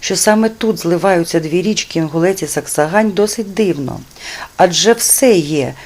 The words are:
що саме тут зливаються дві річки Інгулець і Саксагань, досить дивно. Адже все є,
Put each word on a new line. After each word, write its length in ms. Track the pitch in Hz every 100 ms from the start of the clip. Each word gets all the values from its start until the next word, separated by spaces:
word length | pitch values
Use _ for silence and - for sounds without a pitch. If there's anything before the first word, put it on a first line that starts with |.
що 160 | - 190
саме 320 | 214 214 220
тут 300 | 220 220 170
зливаються 600 | 170 175 196 175 165 165
дві 220 | 156 180
річки 360 | 196 202 - 170
Інгулець 440 | 156 160 180 190
і 40 | 151
Саксагань, 640 | 151 139 - 156 208 220
досить 440 | 190 208 233 202
дивно. 460 | 196 202 143 127 113 - - - - - -
Адже 360 | 180 170 214
все 400 | 233 - 269 262
є, 420 | 185 147 156 123 -